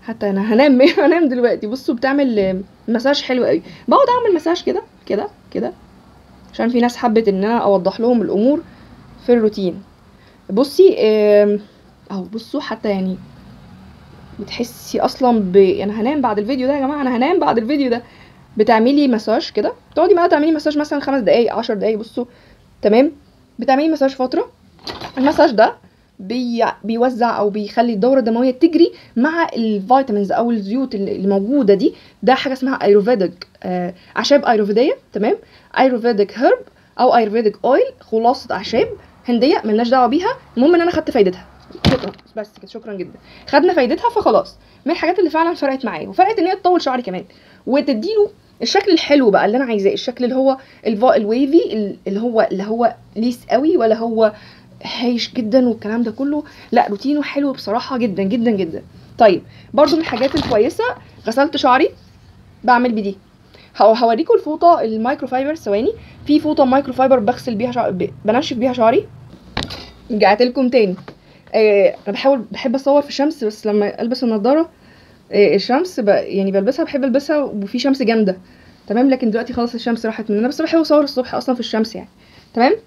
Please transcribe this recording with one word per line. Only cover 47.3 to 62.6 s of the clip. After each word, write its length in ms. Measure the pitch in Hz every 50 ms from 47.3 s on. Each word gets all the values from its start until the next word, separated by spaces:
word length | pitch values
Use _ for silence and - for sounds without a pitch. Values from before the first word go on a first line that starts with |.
| _ _ _ _ - _ _ -
وتديله 600 | 240 285 - 294 269 214 214 370 440 427 415 415 - _ _ _ _ _
الشكل 300 | - 233 - 392 392 403
الحلو 380 | 349 330 - - 285 294 262 220
بقى 160 | 190 160 135
اللي 120 | 196 214 254
انا 80 | 277
عايزاه، 280 | 240 233 208 196 196 -
الشكل 300 | 190 - - 240 - 247
اللي 100 | 240 262
هو 220 | 262 269 269 262 262 - - - - - -
الفا-، 280 | 233 202 233 247 -
الويفي، 580 | - 220 202 226 254 285 262 294 339 480 - -
ال-، 240 | 220 208 196 - - _ -
اللي 120 | 196 202
هو، 280 | 226 247 233 220 190 -
اللي 120 | - 190 196
هو 320 | 208 220 233 240 226 - - - _ _
ليس 240 | 208 226 240 240 - - -
قوي 280 | - 233 277 320 349 349
ولا 180 | 233 220 220
هو 380 | 220 226 233 226 214 220 214 214 - - - - - _ _ - - - - - -
هايش 340 | 240 247 247 233 226 - -
جدًا 340 | 254 226 214 208 262 254 240
والكلام 340 | 220 226 - 208 214 233 240
ده 80 | 226
كله، 320 | 214 - 269 285 294 294 294 - - - - -
لا، 160 | - - - -
روتينه 320 | 208 196 - 262 294 294
حلو 300 | 285 - - 285 285 277
بصراحه 460 | 254 262 - 202 202 240 - - 269 247
جدًا 260 | 233 233 185 175 196
جدًا 280 | 190 208 254 226 233
جدًا. 300 | 214 190 190 160 156 - - - _ - - - - -
طيب، 240 | 240 214 180 - - - - - - - -
برضو 220 | - 294 302 302
من 60 | 320
الحاجات 340 | 320 - - 220 262 277 -
الكويسه، 480 | 302 269 - 247 208 220 285 359 - 440 494 - - - - - - - 214
غسلت 300 | 226 262 277 311 - 311
شعري، 320 | - 269 247 262 320 - - - - - _ - - - - - - - - _